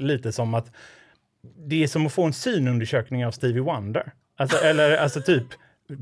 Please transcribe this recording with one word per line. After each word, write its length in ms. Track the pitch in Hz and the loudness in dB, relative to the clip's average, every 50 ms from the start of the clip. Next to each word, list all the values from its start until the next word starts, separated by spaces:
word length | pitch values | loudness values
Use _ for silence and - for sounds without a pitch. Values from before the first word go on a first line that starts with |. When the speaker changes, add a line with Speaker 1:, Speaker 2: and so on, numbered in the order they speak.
Speaker 1:
lite 320 | 135 139 147 120 - 113 107 | -2 -2 -2 -2 -2 -4 -4
som 220 | - 117 113 113 | -4 -2 -2 -2
att 180 | 117 113 - - - - - - - - _ _ _ _ _ _ _ - - - | -2 -4 -6 -10 -20 -20 -20 -20 -20 -20 _ _ _ _ _ _ _ -20 -20 -20
det 260 | - 160 143 156 160 156 | -16 -8 -4 0 0 0
är 40 | |
som 200 | 139 - 160 156 | 0 2 0 0
att 60 | 151 - | 0 2
få 120 | - 175 | 0 0
en 80 | 160 139 | 0 0
synundersökning 920 | - - 262 233 175 131 123 123 120 110 - - 127 113 - 127 123 123 | -2 -2 -2 0 2 2 2 2 0 0 0 0 -2 -2 -2 -2 -2 -2
av 40 | 120 | -4
Stevie 320 | 110 - - 123 120 123 131 | -4 -2 -2 -2 0 0 -2
Wonder. 500 | 165 160 117 101 101 110 - - 143 - _ _ _ _ | -2 -4 -4 -4 -4 -4 -4 -6 -8 -12 _ _ _ _
Alltså, 200 | - 139 135 165 147 165 | -4 -2 0 0 2 4
eller, 320 | 156 160 151 151 147 156 | 4 4 6 4 4 4
Speaker 2:
<laughs> 60 | 156 147 | 4 2
Speaker 1:
alltså 180 | 139 - 147 135 | 0 -2 -2 0
typ 240 | - 175 131 120 - - - _ _ _ _ _ - 143 139 | 2 2 2 0 -2 -10 -20 _ _ _ _ _ -16 -14 -8